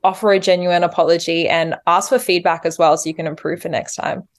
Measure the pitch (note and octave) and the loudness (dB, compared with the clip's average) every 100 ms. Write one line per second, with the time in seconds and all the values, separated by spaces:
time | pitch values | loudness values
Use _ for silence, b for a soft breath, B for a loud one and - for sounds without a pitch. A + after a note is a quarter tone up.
0 | F#3+ F#3+ G#3+ G3 F#3+ F3+ F3+ F3 F3 E3+ | -2 0 2 2 2 0 2 2 0 2
1 | D#3+ E3+ - E3 E3 E3 E3 - - F3 | 2 2 0 -2 0 0 -2 -4 0 0
2 | F#3+ B3+ B3+ F3 F3 E3 E3+ D#3+ D#3+ D#3+ | 2 -2 0 0 0 -2 -4 2 2 2
3 | D#3+ D#3 D#3+ D#3 D#3 D#3 E3+ C3+ - - | -2 -6 -8 -6 -6 -6 -6 -6 -8 -8
4 | - F#3 - | -6 -8 -10